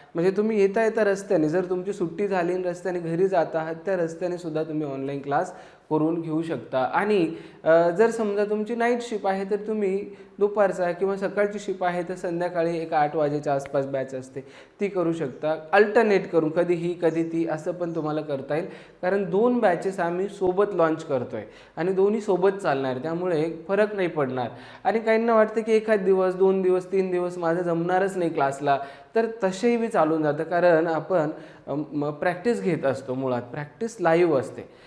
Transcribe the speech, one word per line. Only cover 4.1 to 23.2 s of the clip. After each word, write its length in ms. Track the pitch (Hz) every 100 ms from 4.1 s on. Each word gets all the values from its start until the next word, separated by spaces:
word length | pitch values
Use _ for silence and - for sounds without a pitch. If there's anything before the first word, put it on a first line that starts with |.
| 165 180 180
सुद्धा 260 | 170 156
तुम्ही 240 | 156 156 151
ऑनलाइन 340 | 135 135 139
क्लास 320 | 135 143 180 - - - _
करून 320 | 151 156 170
घेऊ 200 | 156 156
शकता. 380 | 165 143 - 131
आणि, 560 | 127 165 202 208 165 165 - -
अ, 260 | 156 165 170
जर 200 | 170 226
समजा 360 | 226 214 202 208
तुमची 300 | 214 214 233
नाईट 260 | 233 240
शिफ्ट 240 | 240 208 196
आहे 200 | 190 196
तर 40 | 208
तुम्ही 500 | 208 220 202 196 202 - - -
दुपारचा 520 | 202 208 196 175 175
किंवा 260 | 170 196 196
सकाळची 420 | 196 196 208 208
शिफ्ट 240 | 196 185
आहे 200 | 180 175 175
तर 60 | 180
संध्याकाळी 640 | 185 170 175 175 165 170
एक 140 | 165
आठ 220 | 165 147 160
वाजेच्या 380 | 147 147 147
आसपास 320 | 139 135 147 135
बॅच 280 | 135 131
असते, 280 | 131 127 143 131 - - _
ती 60 | 202
करू 260 | 185 165
शकता. 460 | 165 143 117 156 156 -
अल्टरनेट 600 | 202 214 247 220 196 -
करून 180 | 165 156
कधी 240 | 156 175
ही 220 | 175 175 175
कधी 220 | 170 160
ती 240 | 165 165 165
असं 240 | 156 185
पण 240 | 170 175 165
तुम्हाला 260 | 151 151
करता 340 | 151 139 131 151
येईल, 120 | 190 - - -
कारण 280 | 180 196 190
दोन 300 | 185 240 247
बॅचेस 400 | 214 170 190 190
आम्ही 300 | 170 175 196
सोबत 360 | - 185 180 202
लाँच 320 | 180 160 156 156
करतोय 380 | 135 120 113 101 - - -
आणि 140 | 165
दोन्ही 300 | 190 196 226
सोबत 280 | 214 180 190
चालणार, 480 | 196 175 139 135 127
त्यामुळे 540 | 156 170